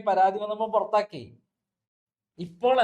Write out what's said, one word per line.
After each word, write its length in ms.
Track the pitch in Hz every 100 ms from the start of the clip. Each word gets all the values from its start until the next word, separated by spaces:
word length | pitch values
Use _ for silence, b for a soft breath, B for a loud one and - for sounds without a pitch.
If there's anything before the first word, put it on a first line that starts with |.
| 208
പരാതി 300 | 185 190 208
വന്നപ്പോൾ 260 | 208 214 220 214
പുറത്താക്കി. 480 | 190 214 - 151 110 - _ _ _ _ _ _ _ _ _ -
ഇപ്പോൾ 420 | 175 - 240 262